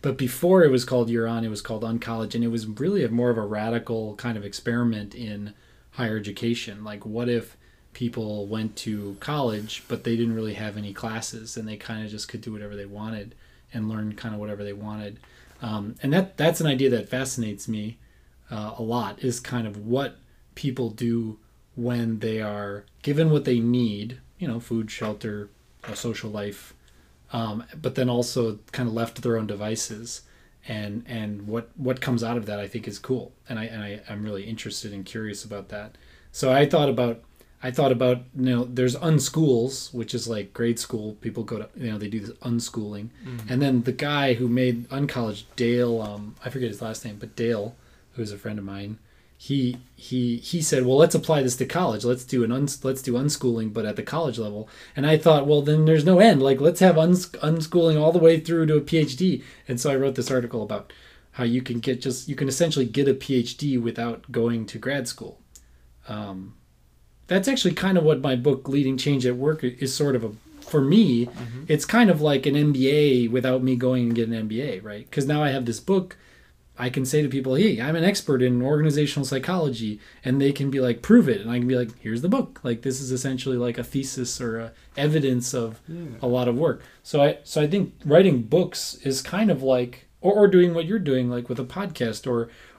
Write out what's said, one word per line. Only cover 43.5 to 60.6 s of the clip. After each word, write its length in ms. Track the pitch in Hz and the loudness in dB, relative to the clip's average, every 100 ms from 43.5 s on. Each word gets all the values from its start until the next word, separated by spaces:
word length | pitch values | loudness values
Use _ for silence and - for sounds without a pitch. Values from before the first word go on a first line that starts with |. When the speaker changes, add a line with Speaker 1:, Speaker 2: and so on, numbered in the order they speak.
Speaker 1:
And 80 | 123 | 0
then 200 | 139 127 | 2 2
the 80 | 120 | 0
guy 440 | 123 147 147 139 117 | -2 -2 0 2 2
who 120 | 123 | 2
made 400 | 123 127 117 120 | 2 2 0 -6
Uncollege, 540 | 135 143 127 113 101 - - | -4 -2 -2 -4 -6 -12 -2
Dale, 440 | 120 120 120 113 | 2 2 2 0
um, 340 | 107 104 104 - 127 | -4 -10 -14 -12 -10
I 40 | |
forget 160 | 131 120 | -6 -6
his 140 | 101 | -6
last 220 | 113 110 | -10 -10
name, 140 | 117 104 | -12 -14
but 160 | 110 - | -14 -4
Dale, 400 | 117 110 107 - _ _ _ | -2 -2 -4 -10 _ _ _
who's 180 | - 107 | -10 -8
a 60 | 101 | -8
friend 220 | 110 107 | -10 -8
of 60 | 98 | -8
mine, 340 | 98 101 107 _ _ _ _ | -10 -10 -12 _ _ _ _
he, 420 | - 139 123 127 - - | -4 0 0 -4 -16 -20
he, 420 | - 127 123 120 | -6 -2 -2 -4
he 240 | - 175 | -4 -4
said, 240 | 156 139 123 | 0 2 4
"Well, 120 | 135 | 6
let's 180 | 165 160 | 6 4
apply 260 | - 156 | 2 2
this 140 | 127 120 | 2 -2
to 80 | 120 | -2
college. 400 | 175 175 104 120 | 0 0 0 -2
Let's 180 | 123 | -2
do 200 | - 131 | -2 0
an 80 | 113 | 0
uns-, 340 | 127 143 - 131 | 0 -2 -2 -4
let's 160 | 131 | -4
do 120 | - | -2
unschooling, 600 | 120 147 143 127 117 110 | 0 0 0 0 0 -2
but 120 | 110 107 | -4 -4
at 100 | 104 | -6
the 80 | |
college 340 | 107 151 156 117 | -4 -2 -2 -2
level." 300 | 107 104 110 - - - | -6 -8 -12 -18 -14 -2
And 100 | 147 | 4
I 120 | 156 | 6
thought, 280 | 165 151 139 | 8 6 6
"Well, 140 | 147 | 4
then 240 | 143 156 156 | 4 4 6
there's 200 | 160 156 | 6 8
no 140 | 180 | 10
end. 220 | 226 147 | 10 8
Like, 200 | 135 135 | 4 6
let's 180 | 151 170 | 4 6
have 160 | 185 160 | 6 8
uns-, 300 | 165 180 - | 6 4 2
unschooling 680 | - 151 165 156 180 165 156 | -4 -2 0 2 4 4 6
all 120 | 156 | 4
the 80 | 170 | 8
way 200 | 165 165 | 8 8
through 280 | 160 165 156 | 2 2 4
to 100 | 151 | 4
a 40 | |
P 160 | - 160 | 4 2
H 200 | 143 127 | 2 2
D." 260 | 185 135 - - - | 2 0 -6 -20 -6
And 120 | 123 | -2
so 120 | 147 | 0
I 40 | 135 | 2
wrote 180 | 135 135 | 2 0
this 160 | 113 | 0
article 320 | 131 120 117 | 0 0 -6